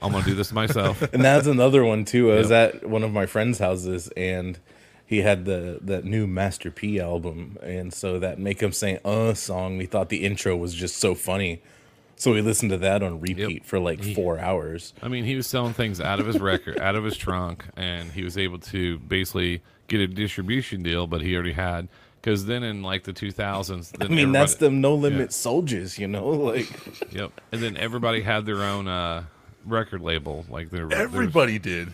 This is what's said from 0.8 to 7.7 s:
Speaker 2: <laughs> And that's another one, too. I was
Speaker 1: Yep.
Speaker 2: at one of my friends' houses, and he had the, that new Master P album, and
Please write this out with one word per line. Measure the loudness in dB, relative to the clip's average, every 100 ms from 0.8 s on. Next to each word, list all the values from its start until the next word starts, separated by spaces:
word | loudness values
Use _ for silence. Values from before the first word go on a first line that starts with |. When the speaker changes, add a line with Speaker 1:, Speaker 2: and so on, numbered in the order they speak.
| 2 0
Speaker 2:
<laughs> | 0
And | 4
that's | 8 8 6
another | 6 8 8
one, | 6 4
too. | 2 6 8
I | 8
was | 8
Speaker 1:
Yep. | 8 6
Speaker 2:
at | 4 -2
one | 0
of | 2
my | 0 0
friends' | 0 0 2
houses, | 0 0 -2 -4 -6 -4
and | -2 -2 -4 -8 _ -20 -20 -20 -2
he | 2
had | 4 4 2
the, | -2 -4 -8
that | -4 -4
new | 0 0 0
Master | 0 0 -2 -8
P | -6 -2 -2
album, | -2 -2 -4 -8 -12 -12
and | -8